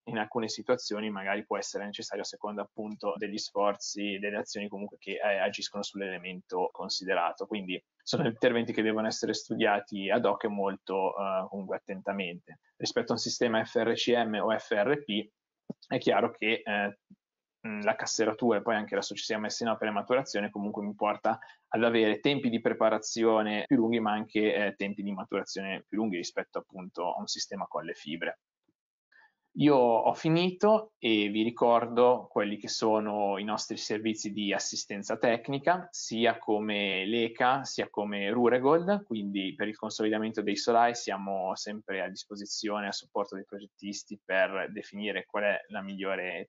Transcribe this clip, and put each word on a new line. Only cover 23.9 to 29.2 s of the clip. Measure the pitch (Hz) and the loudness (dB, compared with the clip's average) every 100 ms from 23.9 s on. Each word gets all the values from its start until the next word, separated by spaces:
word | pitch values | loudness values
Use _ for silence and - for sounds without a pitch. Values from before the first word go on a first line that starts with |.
| 117 | 4
ma | 110 | 2
anche, | 107 107 107 107 | 0 0 2 4
eh, | 98 101 95 | 4 0 -2
tempi | 98 101 | -4 -4
di | 101 | -6
maturazione | 95 101 101 92 - 98 95 - | -6 -4 -4 -4 -6 -6 -6 -4
più | 101 | -2
lunghi | 110 87 | 0 -2
rispetto | 85 - 92 - | -4 -6 -6 -8
appunto | - - 180 - 175 | -10 -12 -12 -4 -4
a | - | -4
un | 214 | -6
sistema | 220 - 208 185 | -6 -6 -8 -6
con | - | -6
le | 165 | -6
fibre. | - 73 80 80 - _ _ _ _ _ _ _ _ | -10 -8 -6 -6 -8 _ _ _ _ _ _ _ _